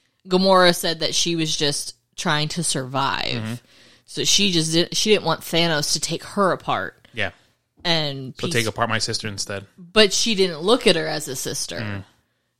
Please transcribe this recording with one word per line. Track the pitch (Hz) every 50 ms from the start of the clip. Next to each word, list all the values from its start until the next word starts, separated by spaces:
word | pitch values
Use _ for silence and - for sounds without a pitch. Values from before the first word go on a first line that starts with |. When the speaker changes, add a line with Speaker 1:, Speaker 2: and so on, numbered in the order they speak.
| _ _ _ _ -
Speaker 1:
Gamora | 190 185 180 185 196 190 185 180 175 175
said | - - 170 165 160
that | 160 - -
she | - - 175 170
was | 160 160 156 156
just | - 156 143 143 - - - - _ _ _ _
trying | - - 185 151 147 151 156
to | - 180 156
survive. | - - 143 131 127 135 131 135 131 - - - - 135 123 110
Speaker 2:
Mm-hmm. | 110 120 123 - _ _ _ - - _ _ _
Speaker 1:
So | - - - 131
she | - - - 202 202 175
just | 165 156 160
did, | 160 165 175 - 165
she | - - 214
didn't | 214 190 98
want | 156 160 -
Thanos | - - - 165 170 170 160 143 147 - -
to | 156
take | - - 165 - -
her | - - 202 196 180 147
apart. | - - - 131 101 95 - - _ _ _ -
Speaker 2:
Yeah. | 117 101 92 - _ _ _ _ _ _ _ _ _ -
Speaker 1:
And | 175 165 160 156 143 139 135 131 127 - -
Speaker 2:
So | -
Speaker 1:
piece | 123 -
Speaker 2:
take | 120 113
apart | 110 - - 117 113
my | 110 110
sister | - - 110 - -
instead. | 110 101 98 - - 101 98 98 - _
Speaker 1:
But | - 180 170 - 214 214 196 202
she | - - 240 220
didn't | 190 190 180 165 143
look | 165 196 240 254 -
at | 220 170
her | 165 156
as | 156 156 151 147
a | 147 131
sister. | 131 - - - - - - 87 82
Speaker 2:
Mm. | 110 104 101 98 98 - _ _ _ _ _ _ _ _ _ _